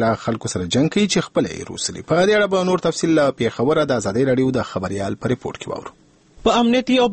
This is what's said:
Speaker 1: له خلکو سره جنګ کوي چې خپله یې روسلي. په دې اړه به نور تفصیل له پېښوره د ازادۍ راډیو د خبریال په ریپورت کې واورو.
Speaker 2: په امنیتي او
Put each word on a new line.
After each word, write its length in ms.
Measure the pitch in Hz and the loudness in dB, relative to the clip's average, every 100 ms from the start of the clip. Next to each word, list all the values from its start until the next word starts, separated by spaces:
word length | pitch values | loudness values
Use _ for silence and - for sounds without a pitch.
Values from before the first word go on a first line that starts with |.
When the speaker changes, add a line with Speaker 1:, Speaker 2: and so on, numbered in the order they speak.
| 113 | 0
Speaker 1:
له 160 | 107 - | 0 -2
خلکو 260 | 110 113 | -4 -4
سره 160 | 95 87 120 | -4 -2 2
جنګ 100 | 160 202 | 2 2
کوي 120 | 208 | 2
چې 120 | 185 - | 0 0
خپله 220 | 175 - | -2 -2
یې 140 | - - | -6 -12
روسلي. 300 | - - 87 - | -8 -8 -8 -2
په 80 | 160 196 | 2 4
دې 60 | 214 | 2
اړه 100 | 202 190 | 2 0
به 80 | 185 | 0
نور 140 | 180 170 | 0 0
تفصیل 240 | - 165 156 | -2 2 4
له 160 | 139 - | 2 2
پېښوره 420 | 113 - 127 156 | -2 0 0 2
د 80 | - 120 | 2 0
ازادۍ 240 | 101 107 135 | 0 0 2
راډیو 240 | 127 131 127 | 2 2 0
د 120 | - | -4
خبریال 480 | - 92 98 98 107 117 | -6 -6 -4 -4 -4 -4
په 80 | 123 | -4
ریپورت 240 | - - | -4 -10
کې 100 | - | -10
واورو. 200 | - - - _ _ _ - 220 | -10 -10 -20 _ _ _ -2 0
Speaker 2:
په 140 | 208 | 2
امنیتي 360 | 233 254 247 254 | 4 2 2 2
او 40 | 240 | 4